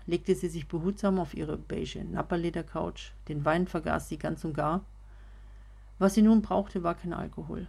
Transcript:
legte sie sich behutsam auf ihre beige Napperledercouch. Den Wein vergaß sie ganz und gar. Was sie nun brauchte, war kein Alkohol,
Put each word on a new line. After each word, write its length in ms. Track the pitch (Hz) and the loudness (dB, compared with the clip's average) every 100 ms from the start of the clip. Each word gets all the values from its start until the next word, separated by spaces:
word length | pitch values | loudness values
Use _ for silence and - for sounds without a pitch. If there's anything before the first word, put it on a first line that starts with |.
| - | -2
legte 300 | 175 - 185 | 0 2 2
sie 140 | 175 | 0
sich 180 | 165 147 | -4 -6
behutsam 520 | 165 175 202 202 190 | -2 -2 2 2 2
auf 140 | 160 | 0
ihre 240 | - 151 151 | -4 -4 -4
beige 460 | - - 156 - 165 | -4 -4 -4 -6 -4
Napperledercouch. 1080 | 170 - 175 170 165 - 160 170 - - - - | -4 0 0 0 -2 -4 -4 -4 -6 -12 -14 -8
Den 180 | 147 147 | -2 2
Wein 220 | 165 180 | 4 2
vergaß 420 | 170 156 151 - | 0 0 -2 -2
sie 80 | 151 | -6
ganz 260 | 156 160 | -4 -4
und 100 | 165 | -4
gar. 320 | 147 151 180 - - - - - - - - - - - - | -2 0 0 -4 -18 -20 -20 -20 -18 -18 -18 -20 -20 -12 2
Was 160 | 196 220 | 4 8
sie 80 | |
nun 180 | 214 226 | 8 8
brauchte, 420 | 214 185 196 190 | 6 0 0 -2
war 120 | 170 170 | -2 -2
kein 180 | 175 | -4
Alkohol, 540 | - - - 147 - | -4 -6 -8 -8 -8